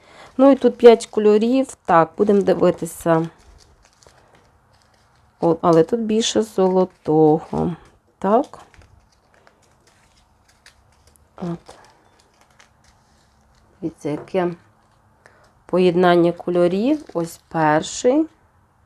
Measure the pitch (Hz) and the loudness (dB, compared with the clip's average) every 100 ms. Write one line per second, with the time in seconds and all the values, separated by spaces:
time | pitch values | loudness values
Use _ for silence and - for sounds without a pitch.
0 | _ - - - 269 269 240 240 240 226 | _ -20 -14 2 4 4 2 6 6 6
1 | - - 214 214 233 262 262 - - 170 | 2 -2 2 2 0 -2 -2 -8 0 2
2 | 160 - 208 202 180 175 180 170 170 - | 2 -2 0 0 0 0 0 -2 -8 -8
3 | 170 165 165 - _ _ _ _ _ _ | -2 -2 -2 -12 _ _ _ _ _ _
4 | _ _ _ _ _ _ _ _ _ _ | _ _ _ _ _ _ _ _ _ _
5 | _ _ _ _ 170 165 180 165 165 240 | _ _ _ _ -2 0 2 2 2 -2
6 | 214 214 226 214 220 - 190 185 185 - | -4 -4 -2 -4 -4 -2 -2 0 -2 -6
7 | - 156 156 160 - 156 165 165 - _ | -4 2 2 2 -2 -6 -6 -8 -16 _
8 | _ _ 190 226 302 - - - _ _ | _ _ -2 -2 -2 -12 -20 -20 _ _
9 | _ _ _ _ _ _ _ _ _ _ | _ _ _ _ _ _ _ _ _ _
10 | _ _ _ _ _ _ - _ _ _ | _ _ _ _ _ _ -20 _ _ _
11 | _ _ _ - 175 170 - - _ _ | _ _ _ -14 -12 -12 -16 -20 _ _
12 | _ _ _ _ _ _ _ _ _ _ | _ _ _ _ _ _ _ _ _ _
13 | _ _ _ _ _ _ _ _ 165 - | _ _ _ _ _ _ _ _ -16 -12
14 | 147 147 - 190 175 170 _ _ _ _ | -10 -10 -8 -6 -6 -8 _ _ _ _
15 | _ _ _ _ _ _ - 175 180 175 | _ _ _ _ _ _ -6 -2 0 2
16 | 180 175 170 170 - 175 175 190 240 302 | 2 2 0 -2 -6 -2 -2 -2 -4 -4
17 | - - 165 - _ 165 156 151 156 - | -6 -10 -10 -12 _ -4 0 0 -4 -4
18 | 247 285 320 _ _ _ _ _ | -2 0 -4 _ _ _ _ _